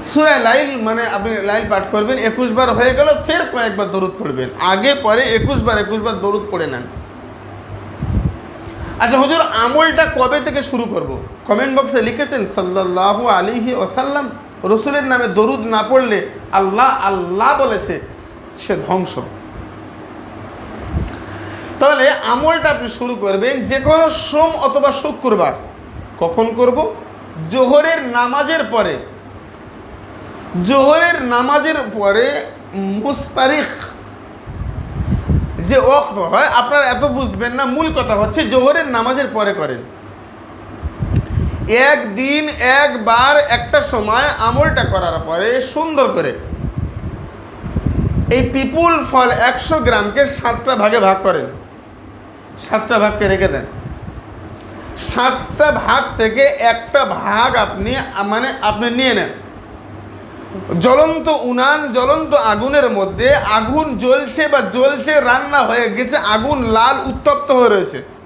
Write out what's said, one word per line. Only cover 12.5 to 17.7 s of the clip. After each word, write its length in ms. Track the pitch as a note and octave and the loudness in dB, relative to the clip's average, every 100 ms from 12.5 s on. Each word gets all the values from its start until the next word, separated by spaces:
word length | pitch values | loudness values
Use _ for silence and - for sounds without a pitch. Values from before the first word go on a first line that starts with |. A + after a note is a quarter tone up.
| - F#3 F#3 F#3 F3+ F#3+ G#3 A#3+ | -4 -2 -2 0 2 2 2 2
আলাইহি 460 | G3 F#3+ A#3+ A3+ | 2 2 -2 -2
ওয়াসাল্লাম, 560 | B3 F#3+ - C4+ C#4+ C4 - - - | -2 -2 -2 -2 -2 -4 -10 -16 -8
রসুলের 400 | F#3 A3 C#4 C#4+ | 2 2 2 0
নামে 240 | C4 B3+ A#3 | 2 0 2
দরুদ 320 | F3+ A3 C4+ | 2 2 0
না 240 | A3 A3 G#3+ | 0 -2 2
পড়লে 400 | C4 B3 G3+ - - - | 2 4 -2 -2 -12 -2
আল্লাহ 540 | G3 G3 G3+ B3+ A3 G3 | 0 2 2 2 2 0
আল্লাহ 540 | F#3+ F3 F#3 A#3+ D4 | -2 -2 0 2 2
বলেছে, 400 | C4 | 0